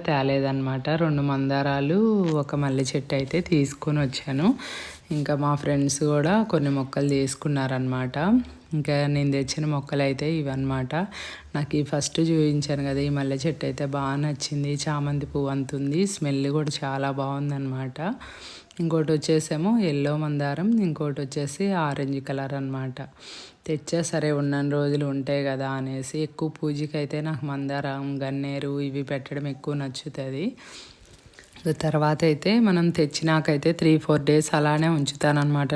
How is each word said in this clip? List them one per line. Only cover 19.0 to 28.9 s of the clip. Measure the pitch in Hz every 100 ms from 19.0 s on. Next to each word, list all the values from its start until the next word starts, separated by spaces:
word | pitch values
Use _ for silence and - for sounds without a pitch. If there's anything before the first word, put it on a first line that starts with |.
| 156 156
వచ్చేసేమో | - 156 156 156 190 233 180
ఎల్లో | 143 143 151
మందారం, | 151 147 143 143 208 226 180
ఇంకోటి | 151 147 143 139
వచ్చేసి | 151 143 - 196 185 151
ఆరెంజ్ | 139 139 139 135
కలర్ | 135 135 139
అనమాట. | 135 131 131 127 135 - - - - - -
తెచ్చా, | 151 - 165 165
సరే | 160 151 143
ఉన్నన్ని | 143 143 143 147
రోజులు | 143 143 143 139
ఉంటాయి | 135 143 139
కదా | 135 135 135
అనేసి. | 131 131 131 151 151
ఎక్కువ | - 156 -
పూజకైతే | 151 147 151 151 139 151 156
నాకు | 156 147
మందారం, | 139 139 139 143 135 139 139
గన్నేరు | 135 139 139 139 143 143
ఇవి | 143